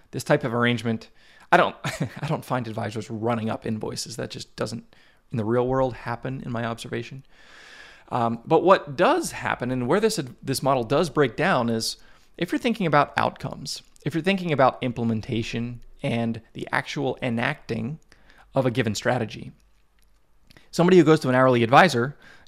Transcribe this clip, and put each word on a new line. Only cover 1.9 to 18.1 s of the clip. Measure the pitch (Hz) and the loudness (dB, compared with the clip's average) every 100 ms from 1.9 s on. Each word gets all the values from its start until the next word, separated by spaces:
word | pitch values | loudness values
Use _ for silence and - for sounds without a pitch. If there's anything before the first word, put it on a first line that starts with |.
| - 143 - | -6 -8 -8
I | 139 | -6
don't | 147 - | -6 -4
find | 131 113 | -4 -4
advisors | 110 107 110 101 | -6 -6 -6 -8
running | 113 113 117 110 | -6 -2 -2 -2
up | - 113 | -6 -6
invoices. | 110 - - - - | -6 -6 -8 -10 -10
That | 123 | -10
just | - - - | -10 -14 -8
doesn't, | 117 85 - - _ _ _ | -8 -8 -14 -20 _ _ _
in | 120 | -6
the | 104 | 0
real | 120 123 | 0 2
world, | 131 131 | 0 0
happen | 117 - 120 131 135 - | -4 -10 -8 -8 -10 -8
in | |
my | 117 117 | -6 -6
observation. | 117 120 117 120 135 - - - - - - - - - | -8 -8 -10 -10 -16 -20 -20 -20 -20 -20 -20 -20 -20 -8
Um, | 131 117 117 - | -2 -2 -2 2
but | 156 | 4
what | 170 190 - 135 | 6 4 4 0
does | 202 339 330 | 2 2 -2
happen, | - 127 - 123 | -6 -4 -4 -2
and | 127 123 | -2 0
where | 180 | 2
this, | 220 214 131 - | 2 -2 -6 -10
this | - 131 | -6 -2
model | 139 135 | 0 0
does | 113 139 170 | 2 0 0
break | - 139 - | 2 0 2
down, | 160 156 117 | 0 2 0
is | 113 113 - - - _ - | -2 -4 -8 -16 -20 _ -8
if | 170 | -4
you're | 294 | -2
thinking | 262 220 175 | -2 0 2
about | 147 139 - | 4 2 2
outcomes, | 117 - - - 139 - - - - | -2 -2 -10 -10 -12 -14 -16 -10 -6
if | |
you're | 160 | -2
thinking | 156 196 175 | 0 -2 -2
about | 139 127 - | 4 4 4
implementation | 127 117 117 110 - 117 113 120 120 120 - - | -4 -2 -2 -2 -2 -4 -4 -6 -8 -10 -16 -8
and | 139 117 117 110 - | -4 -2 -2 -4 -10
the | - - | -14 -4
actual | 131 - - 135 - | -4 -4 -4 -4 -4
enacting | 127 113 127 143 - 117 113 156 _ | -4 -2 -4 -6 -8 -8 -6 -10 _